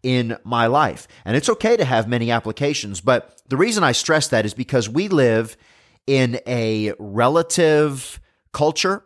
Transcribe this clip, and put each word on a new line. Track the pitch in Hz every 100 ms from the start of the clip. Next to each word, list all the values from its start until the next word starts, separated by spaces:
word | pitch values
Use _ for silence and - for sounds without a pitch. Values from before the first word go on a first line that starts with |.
in | 127 127 117 113 -
my | 117 117
life? | 139 135 - - - 92
And | 127
it's | -
okay | 220 220 233
to |
have | 139 120 110
many | 120 117
applications, | 117 110 - 143 147 104 90
but | 98 123 - _ _
the | 135
reason | 214 208
I | 170
stress | 120 - 156 -
that | 117 107
is |
because | 110 123 131 107
we | 131 202
live | 165 123 113 113 - _ _ _ _ -
in | 135 127 120 -
a | 123 113 110 107 -
relative | 104 101 123 160 165 - 160 151 151 139 - - _ _ _
culture | - 151 156 190 196